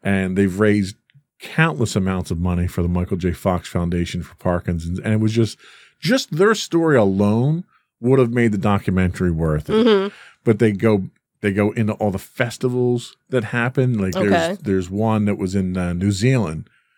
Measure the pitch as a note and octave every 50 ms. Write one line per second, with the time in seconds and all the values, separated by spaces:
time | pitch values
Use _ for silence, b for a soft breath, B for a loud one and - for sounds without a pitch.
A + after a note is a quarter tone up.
0 | - G2+ G2 G2 F#2+ F#2 F#2 F#2+ G2 F#2+ F2 F#2+ G#2+ G#2+ G#2 G#2 G2 F#2 - _
1 | _ _ _ - _ _ _ _ - - - - D#3+ E3 D#3 D3+ A#2 G#2 - G#2+
2 | F#2 F#2+ F#2+ F#2 F2+ - F#2 E2 F2 F#2 F2+ F2 F2 F2+ - - E2+ F2 F2 F2+
3 | F2+ - G2+ F2+ E2+ F2+ E2+ - - G2 F2+ F2+ - - - F2+ F2 E2+ F2 F2
4 | F2 - - F2+ E2 - - _ - F#2 F2 F2 - - F2 E2 D#2+ E2+ F2 F#2+
5 | - G#2+ G#2+ G#2+ A2 G#2+ A2 A#2 A2+ G#2+ - b b b b b b b b b
6 | - D#3 A#3+ C4+ - _ - D3+ F#3+ G#3+ A3 G#3 - - - E3 E3 D#3+ D3 B2
7 | G#2+ G2 F#2+ G2 G2+ G2+ G#2+ A#2 B2 C#3+ D#3 E3+ F#3 _ _ _ _ _ _ _
8 | A#2 B2 C3 C3+ C3 A#2 A#2+ A#2+ A#2 A#2 G#2 G2+ F#2 G#2+ G2+ G2 - - F#2 F#2
9 | F#2 F2+ F2 - F2+ F2+ E2+ D#2+ E2 D#2+ D#2 D2+ D#2 - G#3 A3 A#3 A#3+ G#3+ G3
10 | F#3+ G3+ B B B B B B _ A#2 A2 G2+ A#2+ A2 G#2 F#2 A2+ A2+ G#2+ G2+
11 | F#2+ - _ _ _ _ _ _ - G#2 G2 G2+ G#2 G#2 - A#2 A2 G#2 G#2+ -
12 | G#2+ G#2 F#2 F#2+ - - _ - C3 B2 - - - B2+ B2 B2 B2 B2 A#2+ A#2+
13 | A#2+ - - _ _ _ - B2+ A#2 - - B2 A#2 B2 B2 - B2+ B2+ B2 G#2+
14 | G2 F#2+ F#2 - - G2+ - - - E3 F#3+ G3 D#3+ A2+ G2 F#2+ F#2 F2 F#2+ G2+
15 | A2 A2+ A2 G#2+ G#2 G#2 G2+ - G2+ F#2 F#2 G2+ F#2+ F#2 F2+ F#2 F2+ F2 F2 F2
16 | F#2 G2+ G2+ F#2 G#2 B2+ C3+ B2 G#2 D#2 D#2+ D#2 - _ _ _ _ _ _